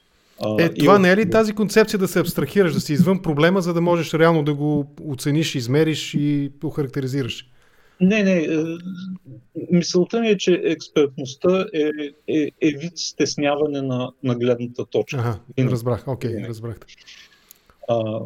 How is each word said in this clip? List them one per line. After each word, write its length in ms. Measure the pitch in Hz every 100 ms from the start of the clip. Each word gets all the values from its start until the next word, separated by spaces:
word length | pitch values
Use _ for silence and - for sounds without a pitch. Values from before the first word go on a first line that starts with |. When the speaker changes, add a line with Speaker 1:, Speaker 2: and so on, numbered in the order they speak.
| _ _ _ -
Speaker 1:
А, 220 | 107 107
Speaker 2:
Е, 40 | 165
Speaker 1:
и 80 |
Speaker 2:
това 220 | 165 143 202
Speaker 1:
в- 40 |
Speaker 2:
не 100 | 180
е 60 | 190
ли 140 | 180
тази 220 | 220 220
концепция 440 | 214 208 220 214 202
да 100 | 185
се 120 | 185
абстрахираш, 520 | 175 175 147 202 180
да 80 | 139
си 120 | -
извън 300 | 151 175 190
проблема, 380 | 165 143 165 196
за 120 | 170
да 60 | 170
можеш 340 | 170 175 156
реално 280 | 156 165 165
да 120 | 147
го 320 | 143 147 147 143 -
оцениш, 520 | 160 131 147 147 160
измериш 600 | 143 113 143 160 151 -
и 380 | 151 147 147 143 -
охарактеризираш? 840 | 156 156 135 143 131 139 117 - - _ _ _ _ _
Speaker 1:
Не, 220 | 185 214
не, 100 | 196
е, 300 | 185 156 156 165 170 180 180 185 185 - 131 _ 165 -
мисълта 500 | 180 160 180 175 233
ми 80 | 226
е, 100 | 196
че 140 | -
експертността 1120 | 175 147 160 - - 143 143 127 - 185 185 190
е, 60 | 160 151 151 147 - -
е, 200 | 160 147 -
е 100 | 156
вид 220 | 143 165
стесняване 880 | 175 - - 147 - 143 143 151 143
на, 300 | 135 127 127 -
на 120 | 131 120
гледната 500 | 120 120 120 123 113
точка. 300 | 120 104 139
Speaker 2:
Аха, 240 | 117 101 - -
Speaker 1:
Винаги. 160 | 131
Speaker 2:
разбрах, 360 | 123 120 117 -
окей, 220 | 131 120
Speaker 1:
Винаги. 180 | 104 113
Speaker 2:
разбрах. 300 | 110 117 104 - - - - - _ _ - _ _ -
Speaker 1:
А, 320 | 117 110 110